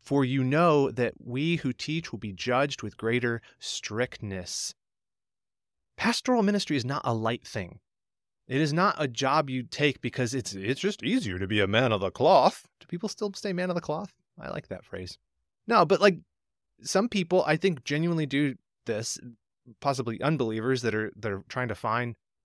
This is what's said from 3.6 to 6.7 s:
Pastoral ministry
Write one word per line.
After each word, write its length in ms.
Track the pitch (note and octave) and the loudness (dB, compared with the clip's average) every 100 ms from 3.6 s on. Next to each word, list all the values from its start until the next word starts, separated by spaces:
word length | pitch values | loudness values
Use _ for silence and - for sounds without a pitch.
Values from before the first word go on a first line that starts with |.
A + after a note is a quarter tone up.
| - - - G#2+ B2 - G#2+ F#2+ F2+ - - - _ _ _ _ _ _ _ _ _ _ _ - | -10 -10 -6 -4 -4 -6 -10 -8 -8 -8 -8 -10 _ _ _ _ _ _ _ _ _ _ _ -4
Pastoral 480 | A3 A#3+ - B3 | -2 0 2 2
ministry 320 | G3+ G#3 - | 2 2 0